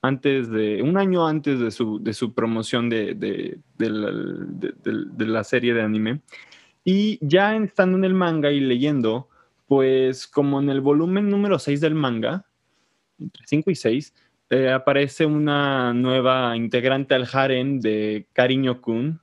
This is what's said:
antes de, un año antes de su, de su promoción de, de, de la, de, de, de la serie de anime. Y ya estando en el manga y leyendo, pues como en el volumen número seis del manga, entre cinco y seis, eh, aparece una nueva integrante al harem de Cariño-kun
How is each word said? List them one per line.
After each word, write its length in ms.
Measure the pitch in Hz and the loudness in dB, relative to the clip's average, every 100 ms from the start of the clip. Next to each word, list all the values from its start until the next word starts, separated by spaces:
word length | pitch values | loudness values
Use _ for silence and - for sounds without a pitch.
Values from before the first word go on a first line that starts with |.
antes 480 | 131 135 143 135 117 | -2 0 0 0 -2
de, 320 | 110 107 104 | -2 -2 -2
un 160 | 127 190 | 0 0
año 300 | 196 180 160 | 0 0 0
antes 320 | 156 147 131 | -2 -2 -2
de 120 | 117 | -2
su, 300 | 104 117 104 | -4 -6 -4
de 120 | 107 | -6
su 200 | 104 120 | -6 -6
promoción 560 | - 113 113 107 123 120 | -4 -4 -4 -4 -4 -2
de, 260 | 113 101 85 | -2 -4 -6
de, 440 | 101 98 - - _ _ | -6 -6 -8 -12 _ _
de 120 | 113 | -4
la, 220 | 107 107 | -2 -4
de, 640 | 104 92 87 87 - - - | -6 -8 -8 -10 -8 -10 -8
de, 200 | - 110 - | -6 -6 -6
de 140 | 120 110 | -6 -2
la 180 | 110 | -2
serie 300 | 107 123 117 | 0 -2 0
de 80 | 117 | 0
anime. 400 | 107 107 110 143 _ - - - _ _ - | 0 -2 -2 -4 _ -20 -20 -20 _ _ -2
Y 320 | 190 208 208 147 | 0 0 -2 2
ya 300 | 175 202 220 | 4 4 0
estando 400 | 202 - 185 185 | -2 2 2 4
en 80 | 190 | 2
el 80 | |
manga 380 | 190 180 160 147 | 2 2 2 2
y 80 | 143 | 2
leyendo, 640 | 135 123 143 147 113 113 131 _ _ _ _ | 2 2 2 2 0 -2 -6 _ _ _ _
pues 580 | 139 131 131 131 131 - | 2 4 4 2 -2 -4
como 340 | - 143 139 | 0 0 0
en 80 | 143 | 0
el 100 | 139 | 0
volumen 480 | 139 147 165 190 208 | 2 2 2 0 0
número 300 | 202 202 175 | 0 2 0
seis 220 | - 143 | 0 0
del 140 | 156 156 | 0 0
manga, 500 | 139 117 113 175 - _ _ _ _ _ _ _ | 0 -2 -4 -4 -10 _ _ _ _ _ _ _
entre 260 | 151 - - | -16 -16 -2
cinco 240 | 147 156 | -2 0
y 40 | 160 | -2
seis, 380 | 113 120 156 _ _ _ _ | 0 -2 -4 _ _ _ _
eh, 200 | 127 131 | 0 2
aparece 540 | 131 131 139 143 - 160 | 2 2 2 0 0 2
una 680 | 151 151 143 143 135 123 | 2 2 0 0 0 0
nueva 600 | 120 127 131 127 131 123 117 | 2 2 2 4 2 0 -2
integrante 580 | 117 123 123 135 135 131 | 0 0 2 0 2 0
al 120 | 123 | 2
harem 460 | 135 135 131 131 139 | 0 2 0 0 0
de 460 | 110 107 107 107 98 | 0 0 -2 -4 -4
Cariño-kun 880 | - 127 131 131 123 - 113 139 160 | 0 2 2 0 -2 -4 -2 -2 -6